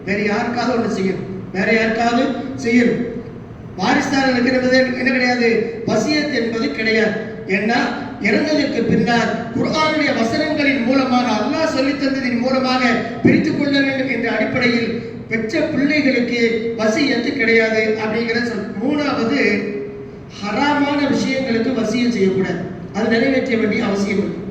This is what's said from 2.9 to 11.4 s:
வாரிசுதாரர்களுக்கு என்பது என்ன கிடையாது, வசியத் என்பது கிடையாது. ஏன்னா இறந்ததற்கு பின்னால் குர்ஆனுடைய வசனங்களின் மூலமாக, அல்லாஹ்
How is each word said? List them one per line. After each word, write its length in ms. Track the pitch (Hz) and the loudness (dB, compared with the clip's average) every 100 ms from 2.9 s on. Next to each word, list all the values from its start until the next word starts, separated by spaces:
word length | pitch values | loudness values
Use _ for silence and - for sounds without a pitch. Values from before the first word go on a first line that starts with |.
| - - - - - - - - - | 2 -4 -6 -10 -14 -16 -16 -14 -2
வாரிசுதாரர்களுக்கு 720 | 202 285 269 269 262 247 254 | 2 2 2 2 2 2 2
என்பது 240 | 254 254 262 254 - | 2 4 4 2 0
என்ன 120 | 247 | 0
கிடையாது, 380 | 247 247 247 233 - - - - | 2 2 2 2 2 0 -4 -2
வசியத் 480 | - 302 302 294 | 0 0 0 0
என்பது 320 | 247 226 233 269 | -2 -2 -2 -2
கிடையாது. 440 | 233 220 220 214 - - - - | -2 0 2 2 0 -6 -10 -2
ஏன்னா 320 | 196 220 240 240 - - - | 0 2 0 0 -4 -8 -4
இறந்ததற்கு 600 | 208 214 294 294 262 233 | 0 2 2 0 0 0
பின்னால் 480 | - - 208 233 214 - - | 2 2 2 2 0 -4 -4
குர்ஆனுடைய 560 | - - - - 311 285 233 | -2 -2 0 0 2 0 0
வசனங்களின் 640 | 233 302 311 302 277 247 | 0 0 -2 0 0 2
மூலமாக, 420 | 233 269 247 247 233 | 2 2 2 2 2
அல்லாஹ் 440 | 220 | 0